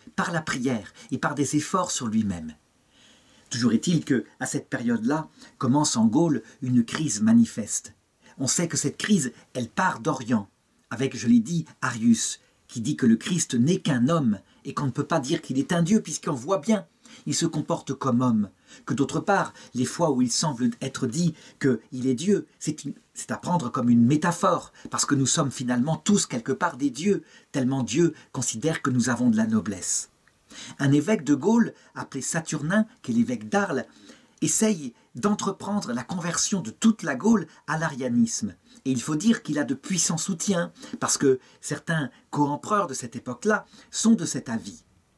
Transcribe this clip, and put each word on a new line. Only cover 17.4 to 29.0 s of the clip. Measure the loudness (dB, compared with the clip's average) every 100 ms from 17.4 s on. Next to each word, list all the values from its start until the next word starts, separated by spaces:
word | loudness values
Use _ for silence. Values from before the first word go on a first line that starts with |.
| 0
comporte | -2 -4 -4 -4
comme | -4 0 2
homme, | 4 2 0 _ _ -16 -4
que |
d'autre | 0 0 0
part, | 0 0 0 -8 -10
les | -4
fois | -4 0 0
où | 2
il | 0
semble | 0 -2 0 -2 -2
être | -8 -4 -4
dit | 0 0 -2 -12 -2
qu'il | 0 0 -4 -4 -2
est | 0
Dieu, | 2 0 0 -10
c'est | -8 -6 -8
une, | -12 _
c'est | -16 -10
à | -8
prendre | -2 -2 -2
comme | 0 4
une | 6 6
métaphore, | 4 2 2 0 0 -4 -18 -10
parce | -4 0
que | 2
nous | 2
sommes | 0 0
finalement | -2 -2 0 0 0
tous | 2 2 2
quelque | -4 -4
part | -2 -2 -2
des | -4
dieux, | -2 0 0 -2 -20 _
tellement | -2 0 0
Dieu | 0 2 2 0 -10
considère | -6 -4 -2 -2 -2
que | 0
nous | 2